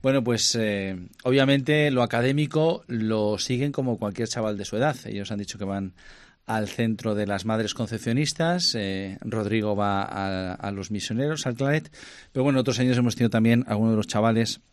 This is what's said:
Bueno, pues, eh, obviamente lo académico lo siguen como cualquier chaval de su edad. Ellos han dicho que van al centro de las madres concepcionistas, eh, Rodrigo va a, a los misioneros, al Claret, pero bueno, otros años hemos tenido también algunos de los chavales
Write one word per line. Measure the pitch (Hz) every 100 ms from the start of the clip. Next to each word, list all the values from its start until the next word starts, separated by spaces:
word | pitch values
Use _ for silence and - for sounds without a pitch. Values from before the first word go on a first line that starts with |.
Bueno, | 135 135
pues, | 120 117 - 117
eh, | 110 101 95 92 90 -
obviamente | 127 135 135 139 131 151 147
lo | 127
académico | 120 120 123 143 151 156 160 185 -
lo | 120 110 110 107 107
siguen | - 123 143
como | 139 131 113
cualquier | 104 95 113
chaval | - 110 104
de |
su | 95 104
edad. | 143 127
Ellos | - 101 98
han | 101
dicho | 101 101
que | 98
van | 98 95 - - - - _ -
al | 110 104
centro | - 117 107 113
de | 104 104
las | 98 101
madres | 110 107
concepcionistas, | - 110 110 - 117 147 - 165 175 180
eh, | 117 98 95 98 98
Rodrigo | - 110 101 110 107 101
va | 101 98
a, | 98 - 98 92 92
a | 92 101
los | 98 95
misioneros, | 104 - 113 143 151 131
al |
Claret, | 117 135 151 - - - - -
pero | 135
bueno, | 135 131
otros | 127 117
años | 127 123
hemos | 123 -
tenido | 120
también | 113 113 117 -
algunos | 104 113
de | 110
los | 104
chavales | 104 113 113 110 - _